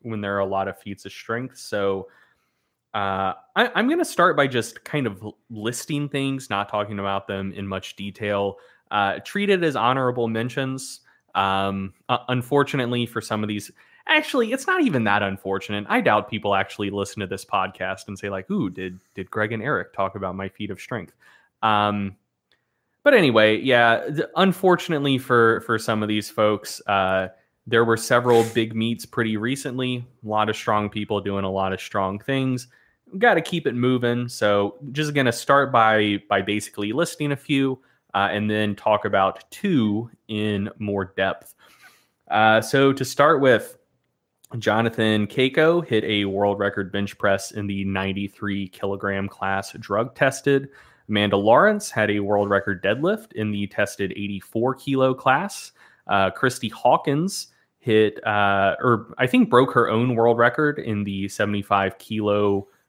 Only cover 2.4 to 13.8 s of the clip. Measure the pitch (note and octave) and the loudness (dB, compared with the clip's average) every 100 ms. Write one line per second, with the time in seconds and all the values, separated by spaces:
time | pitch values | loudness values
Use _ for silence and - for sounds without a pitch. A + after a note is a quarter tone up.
2.4 | _ _ _ _ _ G#2+ G2 F#2+ F#2+ - | _ _ _ _ _ -6 -2 -2 -2 -6
3.4 | _ G3+ A#3 F#3 A#3+ E4+ E4 - F3+ C#3+ | _ -2 0 0 0 0 0 2 4 4
4.4 | C#3 B2 A2 - - D3+ A#2+ G2 G#2+ - | 2 0 -4 -8 -6 -4 -4 -6 -12 -14
5.4 | - A2 G#2+ B2 - C#3+ C#3+ C#3 C#3 C3+ | -16 -8 -6 -6 -6 -6 -4 -4 -4 -4
6.4 | C3 G2+ G2+ G#2 G#2 G2+ G2 G2 - G2 | -4 -4 -2 -4 -4 -4 -4 -4 -4 -6
7.4 | G2 G2+ G2 F#2+ - - G2 - G#2 G2+ | -6 -8 -8 -8 -8 -12 -12 -6 -2 0
8.4 | G2+ - - _ - G#2 G2+ - - G3+ | -2 -4 -16 _ -4 0 0 -2 -6 -2
9.4 | G3+ F#3+ E3 B2+ A#2 C3 B2+ B2 A2+ A2+ | 0 2 2 2 2 2 0 0 -2 -2
10.4 | A#2+ C#3 C3+ C3 - - _ _ _ F#2+ | -4 -4 -6 -6 -12 -16 _ _ _ 0
11.4 | G2 F#2+ G2 G2 F#2+ - - B2 - B2+ | 0 0 -2 -4 -8 -8 -4 -4 -2 -4
12.4 | A#2+ C#3+ C#3 C#3+ A#2+ B2 A#2 A2+ - G#2+ | 0 2 2 -2 -2 -2 -4 -6 -6 -4
13.4 | G#2+ G#2 - _ | -4 -6 -10 _